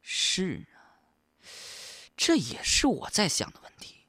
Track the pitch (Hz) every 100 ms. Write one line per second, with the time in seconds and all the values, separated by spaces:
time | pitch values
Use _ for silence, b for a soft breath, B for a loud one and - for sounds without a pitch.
0 | - - - - 185 113 - - - _
1 | _ _ 76 73 B B B B B B
2 | B - - 320 117 - - - 285 170
3 | - - 202 - - - - - - -